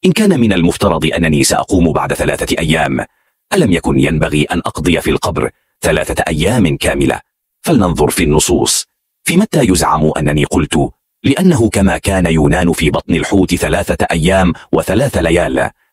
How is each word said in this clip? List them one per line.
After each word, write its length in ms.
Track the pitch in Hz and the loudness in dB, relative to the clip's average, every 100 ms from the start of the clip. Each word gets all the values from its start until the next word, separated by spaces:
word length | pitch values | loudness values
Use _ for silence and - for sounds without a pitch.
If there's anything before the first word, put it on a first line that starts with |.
| 190 | 2
إن 60 | |
كان 280 | 180 214 160 | 2 2 2
من 140 | 117 | 2
المفترض 520 | 95 85 - 101 82 78 | 2 0 0 0 0 -2
أنني 380 | - 82 76 | -2 0 2
سأقوم 480 | 67 - - 90 85 | 0 -2 0 2 2
بعد 220 | 73 71 | 0 -4
ثلاثة 420 | - - 76 - - | -4 -4 -2 -4 -4
أيام، 460 | - 78 78 65 - _ _ _ _ | -2 0 0 -4 -6 _ _ _ _
ألم 180 | 208 143 | 0 2
يكن 280 | 85 - 69 | 0 0 0
ينبغي 440 | - 80 78 76 | 0 0 -2 -2
أن 160 | 73 82 | -2 -2
أقضي 420 | - - 76 80 | -6 -4 -2 0
في 80 | - | 0
القبر 400 | - - - 65 - _ _ | -2 -2 -4 -6 -8 _ _
ثلاثة 420 | 87 80 - 78 - | -2 -2 -2 -4 -2
أيام 500 | 82 87 120 92 69 | 0 0 2 0 0
كاملة؟ 420 | - 76 69 55 _ _ _ _ | -4 0 -2 -2 _ _ _ _
فلننظر 480 | - 160 92 80 - | 0 2 2 0 -2
في 140 | - | 0
النصوص. 640 | 85 73 - - - - - _ _ _ | 0 0 2 0 0 -4 -6 _ _ _
في 140 | - 170 | -2 0
متى 260 | 220 170 | 2 2
يزعم 480 | 127 90 - - 78 76 | 2 2 0 0 0 0
أنني 260 | 69 76 | -2 0
قلت: 460 | 71 - 76 - 69 - _ _ | 0 0 0 -2 -2 -6 _ _
"لأنه 460 | - 139 185 165 107 | -2 2 4 4 2
كما 280 | 110 98 95 | 2 0 0
كان 280 | - 95 87 | -2 0 0
يونان 480 | 80 73 - 85 | 2 2 2 0
في 160 | 80 76 | 0 0
بطن 260 | 69 - 82 | -2 -2 -2
الحوت 400 | - 101 92 87 | 0 0 2 0
ثلاثة 520 | 80 - - 90 - | -2 -2 -2 -2 -2
أيام 420 | 87 80 95 90 82 - | 0 2 2 2 -2 -2
وثلاث 460 | 78 80 107 135 - | -2 0 0 0 0
ليال، 520 | 85 85 80 65 - _ _ | 0 0 0 -2 -4 _ _